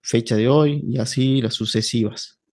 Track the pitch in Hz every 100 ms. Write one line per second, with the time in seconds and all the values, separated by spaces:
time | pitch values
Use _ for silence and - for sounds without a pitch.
0 | - 117 113 107 117 143 151 147 - 127
1 | 131 - 131 135 113 - 110 113 107 120
2 | 104 - - _ _